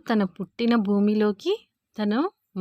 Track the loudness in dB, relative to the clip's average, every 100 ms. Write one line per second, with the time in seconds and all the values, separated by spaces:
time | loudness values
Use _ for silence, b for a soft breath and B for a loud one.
0 | 0 -2 -2 -6 -12 -4 0 0 2 2
1 | 2 2 0 0 -4 -4 _ _ _ -6
2 | -2 -2 -2 _ _ -4